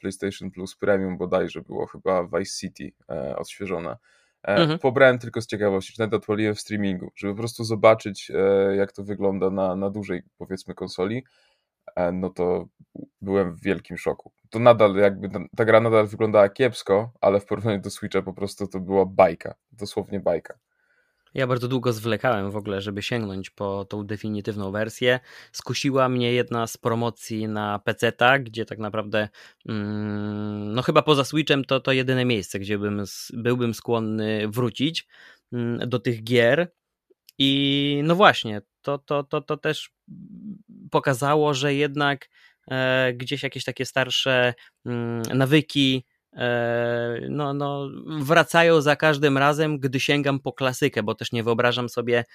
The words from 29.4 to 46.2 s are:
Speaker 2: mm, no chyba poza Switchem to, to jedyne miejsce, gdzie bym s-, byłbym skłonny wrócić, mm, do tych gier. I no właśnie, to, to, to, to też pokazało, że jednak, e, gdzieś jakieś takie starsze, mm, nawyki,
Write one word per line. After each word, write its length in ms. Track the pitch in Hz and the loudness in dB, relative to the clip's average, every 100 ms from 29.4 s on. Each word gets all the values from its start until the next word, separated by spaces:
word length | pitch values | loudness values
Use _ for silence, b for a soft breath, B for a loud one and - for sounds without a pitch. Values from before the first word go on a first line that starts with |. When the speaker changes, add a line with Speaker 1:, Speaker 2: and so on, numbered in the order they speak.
| B B - | B B -8
Speaker 2:
mm, 1080 | 107 104 104 104 104 104 104 104 104 104 | -6 -4 -4 -4 -6 -6 -6 -6 -6 -4
no 80 | 117 | -2
chyba 200 | 147 151 | 0 2
poza 220 | 151 143 | 2 2
Switchem 400 | 127 151 147 143 | 0 -2 0 -2
to, 160 | 127 135 | 0 -2
to 120 | 139 | 0
jedyne 320 | 131 127 127 | 0 0 0
miejsce, 340 | 123 110 - 101 | 0 0 -4 -8
gdzie 200 | 98 104 | -4 -4
bym 220 | 104 104 | -2 -4
s-, 320 | 98 - - | -6 -12 -14
byłbym 400 | 117 117 123 120 | -4 -2 0 -2
skłonny 720 | 107 - 117 110 110 107 107 107 | -4 -4 -2 -2 -2 -2 -2 -2
wrócić, 580 | 110 123 - 143 165 - b b b _ | -2 -4 -2 -4 -4 -10 b b b _
mm, 360 | 120 120 117 120 | -6 -4 -4 -2
do 100 | 123 | -2
tych 260 | 131 113 | -2 -4
gier. 480 | 110 120 117 147 175 _ _ _ _ _ _ - | 0 4 4 4 0 _ _ _ _ _ _ -2
I 640 | 139 139 139 139 143 143 | 0 2 0 0 0 0
no 100 | 156 | 0
właśnie, 480 | 175 196 - 113 104 - _ | 6 6 6 0 -8 -10 _
to, 160 | - 143 | -6 -6
to, 260 | - 147 | -4 -4
to, 160 | 139 151 | -2 -6
to 160 | 143 151 | -4 -4
też 340 | 156 151 - _ - - - - - - - 98 - | -4 -4 -8 _ -20 -20 -18 -16 -14 -16 -18 -20 -4
pokazało, 640 | 151 143 123 143 151 147 | 0 0 0 2 2 2
że 200 | 131 143 | 2 0
jednak, 540 | 139 147 143 143 139 - b b b - | 0 0 0 0 -2 -8 b b b -8
e, 420 | 131 131 131 127 | -2 2 2 2
gdzieś 280 | 120 123 139 | -2 -6 -6
jakieś 220 | 135 131 | -6 -6
takie 220 | - - 127 | -6 -6 -4
starsze, 680 | 135 127 - 135 127 123 120 b _ 123 | -2 0 0 2 2 2 0 b _ -6
mm, 360 | 120 117 117 | -4 -4 -4
nawyki, 800 | 113 127 131 151 - 143 135 131 - _ | -2 0 4 4 2 0 2 0 -4 _